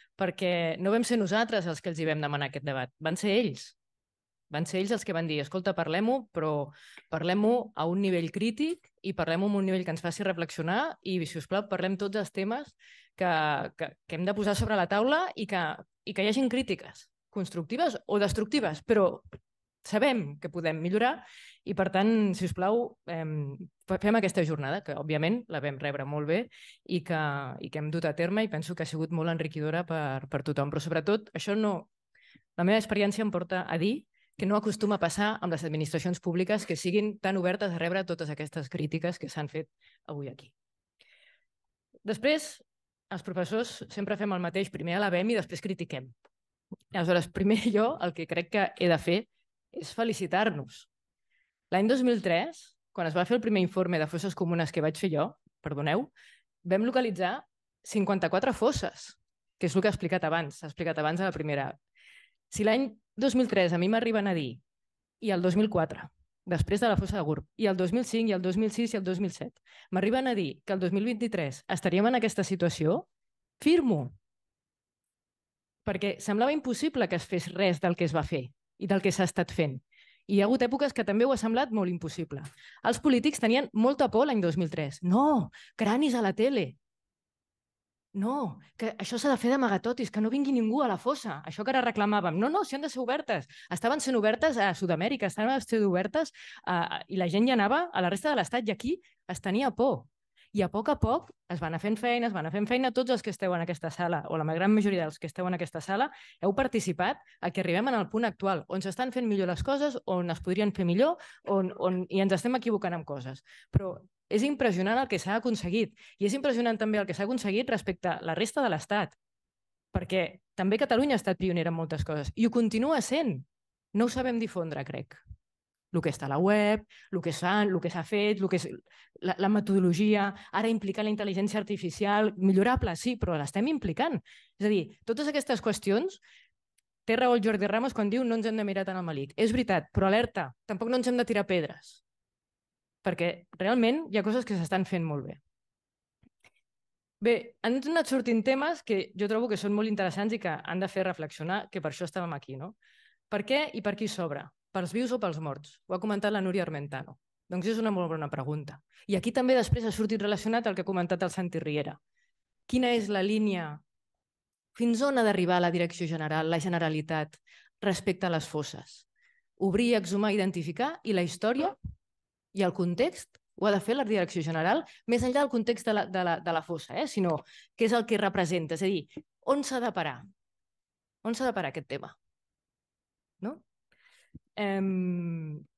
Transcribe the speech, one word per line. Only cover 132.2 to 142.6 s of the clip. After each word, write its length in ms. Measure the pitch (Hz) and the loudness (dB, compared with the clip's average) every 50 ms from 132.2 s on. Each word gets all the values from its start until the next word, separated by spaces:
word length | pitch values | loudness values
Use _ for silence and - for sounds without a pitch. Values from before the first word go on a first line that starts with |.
| 214 220 214 | 2 2 0
millorable, 560 | 180 185 196 190 190 202 240 254 262 - 202 165 - | 2 4 4 6 6 6 4 4 2 0 -2 -4 -2
sí, 140 | - 240 247 | -2 -4 -2
però 220 | 208 - 180 170 147 | -2 -2 -2 0 -2
l'estem 300 | 143 139 - 196 226 294 | -2 -2 -2 -2 0 0
implicant. 460 | 320 262 - 185 151 - 262 330 277 165 - - - - _ _ _ _ | 0 -2 -2 -4 -2 0 0 0 0 -4 -6 -10 -20 -20 _ _ _ _
És 60 | 196 214 | 0 2
a 0 | |
dir, 140 | 214 190 156 208 - _ _ - | 2 2 0 -2 -10 _ _ -4
totes 220 | 226 233 302 294 | -2 -2 -2 0
aquestes 320 | 294 285 269 - 247 - - | 0 -2 0 0 -2 0 0
qüestions, 540 | 226 208 - - 196 196 233 320 381 - - _ _ - - _ _ _ _ _ _ _ _ _ _ _ _ _ - | -2 -2 0 0 0 2 2 0 -2 -6 -10 _ _ -20 -20 _ _ _ _ _ _ _ _ _ _ _ _ _ 0
té 80 | 226 | 2
raó 160 | 233 254 247 | 4 4 4
el 80 | 240 233 | 4 4
Jordi 300 | 196 220 214 196 202 202 | 4 2 2 2 0 0
Ramos 240 | 214 226 247 262 240 | 0 0 0 0 0
quan 160 | - 208 202 | 0 0 2
diu: 80 | 208 254 | 2 0
«No 160 | 262 233 226 | 0 0 0
ens 80 | 226 214 | 0 0
hem 160 | 226 220 220 | -2 -2 -2
de 60 | 208 202 | -2 -2
mirar 160 | 190 196 190 | -2 -2 -4
tant 160 | 196 185 185 | -4 -4 -4
el 60 | 180 | -4
melic.» 260 | 165 156 135 139 139 - - | -4 -4 -6 -6 -8 -2 0
És 140 | 214 220 226 | 2 2 2
veritat, 320 | 247 254 - 190 165 - - | 0 2 2 2 0 0 0
però 220 | _ 202 190 190 | _ 2 4 4
alerta, 400 | 202 220 233 233 - 202 156 131 - _ _ - | 4 4 2 0 -2 -6 -6 -6 -10 _ _ -8
tampoc 240 | 214 185 226 233 | -6 -4 -2 0
no 80 | 254 254 | 0 2
ens 80 | 240 247 | 2 2
hem 80 | 247 | 2
de 80 | 247 240 | 2 0
tirar 220 | 240 233 208 196 - | 2 2 0 2 2
pedres, 460 | - 175 151 - - - - - - _ _ _ _ _ _ _ _ _ _ _ _ _ | 2 0 0 -2 -8 -14 -20 -20 -20 _ _ _ _ _ _ _ _ _ _ _ _ _